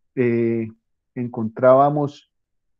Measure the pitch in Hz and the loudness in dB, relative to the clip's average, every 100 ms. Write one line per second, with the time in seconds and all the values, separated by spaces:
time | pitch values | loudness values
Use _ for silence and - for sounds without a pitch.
0 | _ - 120 117 117 113 110 113 _ _ | _ -4 -2 0 -2 -4 -6 -12 _ _
1 | _ - 120 120 110 113 127 131 143 147 | _ -12 -10 -8 -8 0 4 6 4 0
2 | 143 - _ _ _ _ _ _ | -4 -8 _ _ _ _ _ _